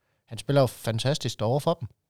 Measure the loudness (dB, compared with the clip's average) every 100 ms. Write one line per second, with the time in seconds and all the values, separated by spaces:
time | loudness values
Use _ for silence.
0 | _ _ _ -10 0 4 4 0 -4 -2
1 | 0 -2 -4 -2 0 0 0 -2 -6 -14
2 | _